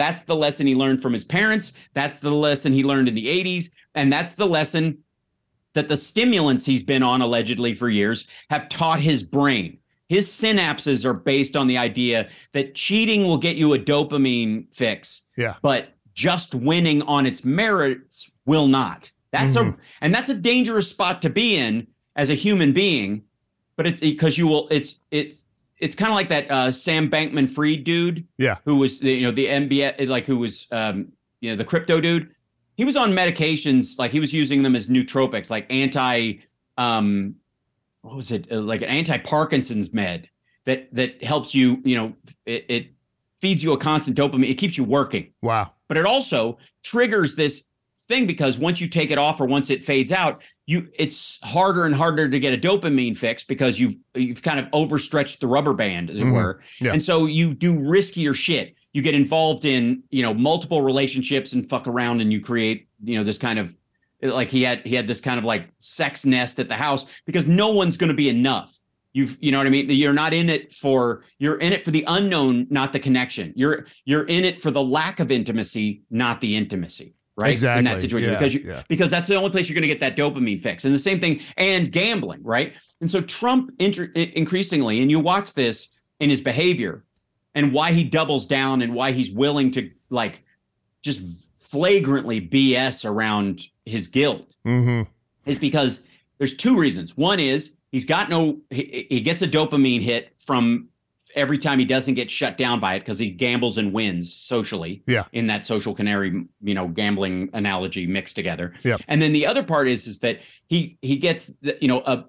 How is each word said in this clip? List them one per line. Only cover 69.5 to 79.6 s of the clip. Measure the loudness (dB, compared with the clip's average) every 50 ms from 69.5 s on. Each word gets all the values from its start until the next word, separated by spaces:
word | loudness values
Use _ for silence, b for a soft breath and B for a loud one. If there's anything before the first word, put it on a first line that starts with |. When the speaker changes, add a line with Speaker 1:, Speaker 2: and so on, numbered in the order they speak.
Speaker 1:
know | 2
what | 4 4
I | 4
mean? | 4 2 2 2
You're | 2 4 4 4 4
not | 2 2 2 2
in | 2 2
it | 2 0 -2 -4 -8 -12
for, | -4 0 2 2 4 2 2 -2 b b b b -2
you're | -2 -2 0
in | 0 0 0 0
it | 0 0
for | 0
the | 0 0 0
unknown, | 0 0 2 2 2 2 2 2 2 2 2 0 0
not | 0 -2 0 -2 -4
the | -4
connection. | 0 0 2 2 0 -2 -6 -8 -10 -8 -2
You're, | 0 0 0 0 -2 B B B B B
you're | -2 -2 0 0
in | 0 0 2 2
it | 0 -2 -2
for | -2 -2
the | 0 0 0
lack | 0 0 0 0 -2 -2 -2
of | -2 0
intimacy, | 0 0 0 -2 -2 -4 -4 -4 -4 -4 -4 -4 -4 -6 _ _
not | -4 -2 0 0 -2 -2
the | -2 -2 0
intimacy, | -2 -2 -2 -4 -6 -6 -8 -10 -14 -16 -18 -20 _ _ _ _
right? | -2 0
In | 0 2
Speaker 2:
Exactly. | 2 2 2 2 2 2
Speaker 1:
that | 2 2 0
situation, | -2 -2 -2 0 0 0
Speaker 2:
Yeah, | 0
Speaker 1:
because | 2 2 0 0
you, | -2 -4
Speaker 2:
yeah. | -8 -12 -12 -6
Speaker 1:
because | -4 0 0 2 2
that's | 0 0 0
the | 0 0
only | 0 0 0
place | 0 0